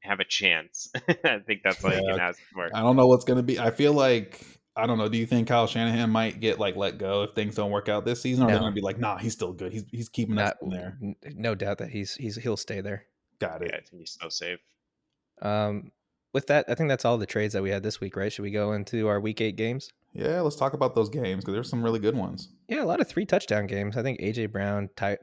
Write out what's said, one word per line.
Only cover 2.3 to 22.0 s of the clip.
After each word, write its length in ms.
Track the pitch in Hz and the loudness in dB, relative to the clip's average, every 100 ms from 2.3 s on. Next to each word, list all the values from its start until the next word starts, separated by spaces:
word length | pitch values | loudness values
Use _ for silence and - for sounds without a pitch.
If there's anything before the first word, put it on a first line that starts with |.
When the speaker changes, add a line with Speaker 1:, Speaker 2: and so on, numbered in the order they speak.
| 90 - | -4 -12
Speaker 1:
for. 180 | 92 85 | -8 -4
Speaker 2:
I 80 | 104 | 0
don't 160 | 117 131 | 4 8
know 100 | 127 | 10
what's 160 | 127 | 8
gonna 180 | 127 127 | 6 2
be. 160 | 123 123 | 2 2
I 120 | 117 | 2
feel 220 | 113 147 | 4 4
like, 520 | 147 135 117 101 - - - _ - | 6 6 4 0 -12 -20 -20 _ -2
I 100 | 123 | 0
don't 120 | 113 | 2
know. 100 | 107 | 2
Do 100 | 113 | 0
you 80 | 113 | 2
think 220 | 123 113 | 2 4
Kyle 180 | 120 110 | 4 2
Shanahan 440 | 117 117 113 117 | 2 0 2 2
might 280 | 110 113 - | 2 2 0
get, 180 | 110 101 | 0 2
like, 160 | 101 90 | 0 0
let 220 | 98 - | -2 -2
go 240 | 95 101 | 0 0
if 80 | 101 | 0
things 220 | - 104 107 | -2 -2 -2
don't 140 | 104 | 0
work 160 | 101 101 | 0 0
out 160 | 104 | 0
this 160 | 117 120 | 0 -2
season? 220 | 131 127 | 0 4
Or 40 | 120 | 4
they're 60 | 104 | 4
Speaker 3:
No. 20 | |
Speaker 2:
gonna 140 | 110 | 2
be 60 | 101 | -2
like, 160 | 98 101 | -2 -2
"Nah, 180 | 110 92 | -2 -2
he's 140 | 110 | -4
still 200 | - 90 | -4 -6
good. 200 | 90 92 | -6 -8
He's, 120 | 110 98 | -8 -8
he's 180 | 120 113 | -8 -6
keeping 300 | - 110 107 | -4 0 2
us 100 | 101 | 0
Speaker 3:
Not, 80 | - | -2
Speaker 2:
in 60 | - | -6
there." 280 | 185 90 113 | -8 -8 -10
Speaker 3:
n-, 140 | 101 - - | -10 -10 -14
no 200 | 143 117 | -6 -4
doubt 240 | 98 101 101 | -2 -4 -4
that 100 | 113 | -6
he's, 240 | 110 98 | -8 -8
he's, 220 | - 117 110 | -6 -8 -6
he'll 200 | 120 104 | -4 -4
stay 220 | - 101 | -4 -4
there. 260 | 98 101 - _ _ - | -4 -6 -12 _ _ -8
Speaker 2:
Got 220 | 92 80 | -6 -4
it. 80 | 85 | -6
Speaker 1:
Yeah, 60 | 80 | -6
I 20 | |
think 200 | - 90 | -10 -18
he's 120 | 82 | -16
still 180 | - 82 | -12 -10
safe. 300 | - 87 90 _ _ _ _ _ _ _ - | -8 -6 -8 _ _ _ _ _ _ _ -8
Speaker 3:
Um, 500 | 104 104 104 104 - _ _ _ _ | -4 0 -2 -4 -8 _ _ _ _
with 140 | 139 - | -4 2
that, 180 | 147 - | 2 2
I 60 | |
think 140 | 120 156 | 0 0
that's 160 | 131 | 2
all 140 | 120 120 | 2 2
the 80 | 104 | 0
trades 260 | 107 107 | -2 0
that 80 | 104 | 0
we 80 | 98 | 0
had 120 | 98 | -2
this 180 | 104 - | -2 -4
week, 160 | 98 101 | -6 -4
right? 160 | 101 | -4
Should 100 | - | -4
we 80 | 101 | -4
go 220 | 104 104 | -2 0
into 360 | 107 101 117 107 | -2 -2 0 2
our 120 | 101 | 2
week 200 | 110 107 | 0 -2
eight 160 | 110 98 | -2 0
games? 340 | 110 131 - _ _ | -2 -4 -8 _ _
Speaker 2:
Yeah, 280 | - - 175 | -4 -2 0
let's 160 | 160 147 | 0 0
talk 160 | 135 | -2
about 220 | 139 131 | 0 0
those 160 | 113 104 | 2 0
games, 340 | 139 107 95 | 0 -2 -4
'cause 80 | 95 | -4
there's 160 | 101 123 | -4 -4
some 140 | 120 | -2
really 140 | 117 | 0
good 180 | 113 | 0